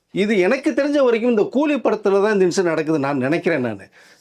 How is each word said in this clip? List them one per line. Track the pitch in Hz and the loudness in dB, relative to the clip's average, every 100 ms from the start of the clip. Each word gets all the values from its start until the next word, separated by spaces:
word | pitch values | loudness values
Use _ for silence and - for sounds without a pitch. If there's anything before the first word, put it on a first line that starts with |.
| _ | _
இது | 170 208 214 | -4 0 2
எனக்கு | 180 269 320 | 2 0 -2
தெரிஞ்ச | 277 285 294 | -2 0 2
வரைக்கும் | 254 233 247 | 2 2 2
இந்த | 226 190 | 0 0
கூலி | 247 302 285 | 0 0 0
படத்துல | 220 214 - 196 | -2 -2 0 2
தான் | 208 208 | 2 2
இந்த | 185 | 2
இன்சிடென்ட் | 170 175 | 2 -2
நடக்குது | 156 156 156 | -2 0 -2
நான் | 139 143 | 0 -2
நினைக்கிறேன் | 127 170 175 156 | -2 -2 0 -2
நானு. | 123 101 95 _ - - | -4 -6 -14 _ -20 -6